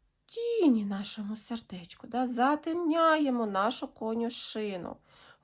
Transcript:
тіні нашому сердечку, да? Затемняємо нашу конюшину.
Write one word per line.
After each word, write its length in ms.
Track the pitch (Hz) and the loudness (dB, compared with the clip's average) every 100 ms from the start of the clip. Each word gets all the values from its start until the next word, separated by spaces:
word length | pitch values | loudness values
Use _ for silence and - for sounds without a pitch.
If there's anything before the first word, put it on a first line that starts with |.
| _ _ _ | _ _ _
тіні 580 | 453 466 453 320 226 | -6 -2 4 4 4
нашому 520 | 202 196 202 214 208 214 | 0 -4 -6 -8 -8 -8
сердечку, 680 | - 233 - 180 175 - - | -8 -10 -8 -14 -14 -18 -8
да? 200 | 240 254 | -2 -2
Затемняємо 1200 | 233 262 302 330 339 330 330 330 311 277 247 214 | 2 2 2 0 -2 2 4 6 6 4 2 0
нашу 420 | 196 214 - 277 | 2 2 0 -10
конюшину. 1080 | - 220 226 233 - - 220 208 185 50 - _ - - - | -6 -4 -2 -2 -4 -8 -6 -4 -6 -8 -12 _ -20 -20 -20